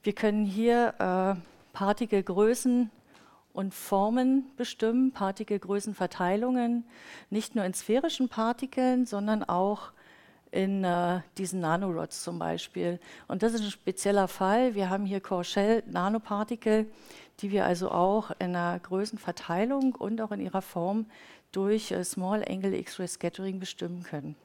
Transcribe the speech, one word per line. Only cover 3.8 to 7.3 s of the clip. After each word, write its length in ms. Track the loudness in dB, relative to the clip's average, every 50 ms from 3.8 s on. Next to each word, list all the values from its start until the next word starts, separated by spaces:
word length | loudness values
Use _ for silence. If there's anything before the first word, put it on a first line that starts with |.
| -4 0 2 2 4 4 2 4 4 4 4 2 2 -2 -6
bestimmen, 560 | -6 -6 -6 -2 -2 0 2 4 4 4 2
Partikelgrößenverteilungen, 1700 | 2 0 -2 -2 -2 -4 -4 -2 -2 -4 -2 -2 -2 -2 -2 -4 -4 -2 -4 -4 0 0 0 2 2 2 2 0 2 2 2 2 0 0 -2 -6 -16 -20 -20 -20 -20 -20 -10
nicht 260 | _